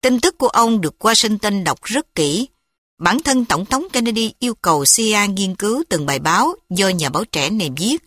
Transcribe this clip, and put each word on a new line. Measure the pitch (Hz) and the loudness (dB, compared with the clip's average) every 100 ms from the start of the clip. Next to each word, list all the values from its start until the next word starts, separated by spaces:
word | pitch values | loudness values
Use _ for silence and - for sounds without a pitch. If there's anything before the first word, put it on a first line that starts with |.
Tin | 262 247 | 0 2
tức | 349 - | 2 0
của | 262 | 0
ông | - 226 226 | 2 2 2
được | 156 - | -2 -2
Washington | 220 220 220 208 214 202 | 2 2 2 0 -2 -2
đọc | 165 - | -2 -4
rất | - 247 - | -4 -4 -4
kỹ. | - 147 170 269 _ _ _ _ - | -2 0 0 -4 _ _ _ _ -4
Bản | 170 240 | 0 0
thân | 302 262 | 2 0
Tổng | 233 151 196 | 2 -2 -2
thống | 262 370 | -4 -2
Kennedy | 254 233 220 220 - | -2 -2 -2 -4 -4
yêu | 240 | -6
cầu | 220 180 151 | -2 0 2
C | 139 - | 2 2
I | 220 | 2
A | 214 202 | 2 0
nghiên | 196 190 | 0 -4
cứu | 185 208 254 330 | -2 -2 -2 -2
từng | 160 143 | -2 -2
bài | 139 | -2
báo | 156 180 294 370 - | 0 2 0 -2 -6
do | 180 196 | 0 0
nhà | 180 143 | 0 -2
báo | 156 | -4
trẻ | 220 156 139 | -4 -2 -2
này | 214 156 131 | -2 -4 -4
viết, | 208 330 | -2 -2